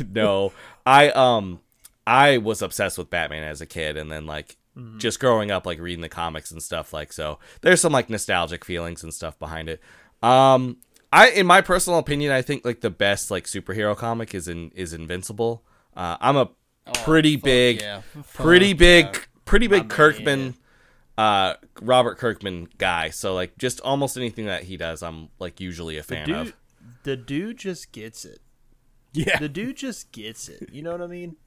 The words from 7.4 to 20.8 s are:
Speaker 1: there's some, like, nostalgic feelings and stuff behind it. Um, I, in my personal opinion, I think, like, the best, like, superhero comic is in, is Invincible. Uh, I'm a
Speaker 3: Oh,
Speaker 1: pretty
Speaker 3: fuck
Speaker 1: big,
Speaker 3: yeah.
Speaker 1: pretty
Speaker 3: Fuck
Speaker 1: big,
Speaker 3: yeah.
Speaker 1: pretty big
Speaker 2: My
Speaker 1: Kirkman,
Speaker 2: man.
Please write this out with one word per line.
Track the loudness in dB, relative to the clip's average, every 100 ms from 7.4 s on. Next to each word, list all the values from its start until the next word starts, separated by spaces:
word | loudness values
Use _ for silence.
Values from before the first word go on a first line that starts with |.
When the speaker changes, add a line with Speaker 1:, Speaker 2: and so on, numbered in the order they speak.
| -16 -2
Speaker 1:
there's | 2 4
some, | 4
like, | 0 -2
nostalgic | -6 -2 -2 -2 -6
feelings | -8 -8 -8 -10
and | -14
stuff | -12 -12 -12
behind | -12 -12 -10
it. | -12 _ -20 _ _
Um, | 4 6 8 6 2 -8 _ _ _
I, | 8 8
in | 6 6
my | 6
personal | 6 0 2 0
opinion, | 0 -2 0
I | 0
think, | -2 -4
like, | -4 -4
the | -6
best, | 0 0 0 -2
like, | -6 -6
superhero | -10 -8 -4 -2 -2
comic | -4 -6 -8 -10
is | -10
in, | -10 -12 -12
is | -12
Invincible. | -10 -8 -8 -8 -4 -4 -4 _ _ _ -10
Uh, | -8 -2
I'm | 0 2
a | 0 _ _ _ -8
Speaker 3:
Oh, |
Speaker 1:
pretty | -6 2 4 4 2
Speaker 3:
fuck |
Speaker 1:
big, | 2 4 4 2
Speaker 3:
yeah. | -6 -12 -16 -20 -20
Speaker 1:
pretty | -4 6 6 6
Speaker 3:
Fuck | 6
Speaker 1:
big, | 8 8 6
Speaker 3:
yeah. | -4 -12 _ 2
Speaker 1:
pretty | 2 4
big | 2
Speaker 2:
My | 2
Speaker 1:
Kirkman, | 4 4 4 -2 -2
Speaker 2:
man. | -4 -10 _ _